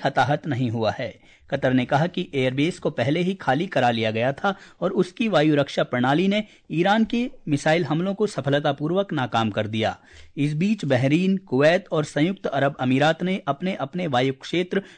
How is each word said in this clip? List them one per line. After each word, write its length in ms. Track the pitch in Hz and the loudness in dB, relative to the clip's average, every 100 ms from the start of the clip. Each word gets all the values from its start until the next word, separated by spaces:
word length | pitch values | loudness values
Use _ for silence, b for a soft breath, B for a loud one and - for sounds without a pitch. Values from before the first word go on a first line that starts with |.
हताहत 420 | 139 143 117 147 160 | 0 0 2 0 -2
नहीं 240 | 123 127 | -2 -2
हुआ 200 | 113 107 | 0 -2
है। 300 | - 123 - b b - | -2 -8 -12 b b -8
कतर 220 | 139 135 | -2 2
ने 120 | 127 | 2
कहा 220 | 123 143 170 | 2 0 0
कि 240 | 180 180 | -2 -4
एयरबेस 440 | 139 131 131 156 175 | -2 -2 0 -2 -2
को 120 | 170 | -6
पहले 300 | 135 120 160 | -2 0 0
ही 140 | 180 | 0
खाली 320 | 196 - 131 170 | -2 -2 0 0
करा 240 | 139 123 | 0 2
लिया 200 | 117 110 | 2 0
गया 220 | 110 123 | 0 -2
था 220 | 139 202 190 B B | 0 -4 -4 B B
और 120 | 175 | -2
उसकी 360 | 202 185 - 226 | 0 -2 -2 0
वायु 280 | 170 156 147 | 2 4 2
रक्षा 260 | 139 - | 2 -2
प्रणाली 460 | 151 123 127 147 190 | -2 0 2 2 2
ने 160 | 208 208 b _ | 0 -4 b _
ईरान 340 | 156 185 214 | 0 2 4
की 260 | 220 240 247 - - | 2 0 -4 -8 -4
मिसाइल 360 | 143 156 165 | -2 2 0
हमलों 300 | 139 160 190 | 0 -2 -2
को 120 | 196 208 | -2 -2
सफलतापूर्वक 840 | 175 139 143 147 135 151 185 196 | -2 -2 0 0 -2 -2 -2 -2
नाकाम 380 | 151 123 117 110 | -2 -2 0 0
कर 160 | 104 110 | -2 -4
दिया। 320 | 110 104 - B B B - | -2 -2 -4 B B B -4
इस 180 | 147 | -2
बीच 300 | 151 196 220 | 0 0 0
बहरीन, 520 | 147 127 135 156 185 190 | 0 2 2 2 2 -2
कुवैत 480 | - 127 151 180 190 | -2 2 4 4 0
और 120 | 165 | -4
संयुक्त 420 | 147 147 160 196 - | -2 0 0 0 -4
अरब 300 | 139 135 - | 0 -2 0
अमीरात 420 | 127 131 151 165 | 0 2 2 2
ने 200 | 180 190 - | -2 -4 -4
अपने 260 | 139 185 | -4 -4
अपने 320 | 202 135 180 175 | -4 -6 -6 -2
वायु 260 | 123 131 | 0 0
क्षेत्र 500 | 135 - 165 180 196 196 | -2 -4 -4 -2 -4 -6